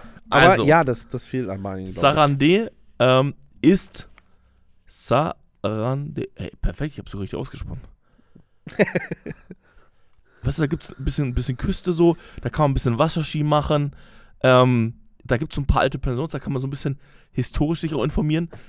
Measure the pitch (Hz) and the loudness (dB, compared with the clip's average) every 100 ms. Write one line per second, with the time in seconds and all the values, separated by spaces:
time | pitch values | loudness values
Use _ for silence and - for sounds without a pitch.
0 | - - - 127 165 190 143 165 135 117 | -20 -18 0 6 6 6 6 4 4 -2
1 | - 123 - 131 107 95 98 95 95 - | -6 -12 -8 -6 -6 -6 -8 -8 -8 0
2 | 143 151 147 139 156 196 220 - _ - | 2 4 2 4 2 2 -2 -10 _ 0
3 | 127 127 139 - - - 151 196 - - | 4 4 2 -4 -18 0 4 4 2 -12
4 | - - _ _ _ _ _ _ _ - | -18 -20 _ _ _ _ _ _ _ -12
5 | - 123 156 - _ _ 101 107 117 139 | -2 0 0 -6 _ _ -6 -4 -4 -4
6 | 143 - - - - - - - 147 - | -6 -8 -10 -10 -14 -4 -4 -2 -8 -10
7 | - 98 95 - 131 - - - - - | -14 -10 -8 -8 -10 -10 -12 -14 -16 -20
8 | _ _ _ - _ _ - - - 175 | _ _ _ -20 _ _ -8 -2 0 -2
9 | - - - - - 180 _ _ _ _ | -8 -14 -14 -16 -18 -20 _ _ _ _
10 | _ _ _ _ 135 - 143 160 - - | _ _ _ _ -6 -2 -2 -4 -8 -8
11 | 131 123 135 127 127 127 - 185 180 165 | -6 -4 -4 -4 -4 -6 -4 -4 -2 2
12 | 170 160 - - 120 - 147 135 123 117 | 2 2 -6 -10 -6 0 0 2 0 2
13 | 156 170 147 156 151 151 143 151 143 - | 0 0 -4 -2 0 0 2 0 -2 -6
14 | - - - - 131 127 127 123 113 - | -20 -20 -20 0 4 6 6 4 0 -4
15 | - _ - 120 - - 135 - 117 135 | -20 _ -4 -2 -2 -4 0 2 2 -2
16 | 135 123 160 139 - 131 135 139 151 135 | -6 -4 -6 -8 -6 -6 -6 -6 -6 -8
17 | _ - _ - 120 - 151 165 160 123 | _ -20 _ -6 -4 0 0 -2 -4 -2
18 | 131 - 151 156 170 - | -2 0 0 0 -2 -10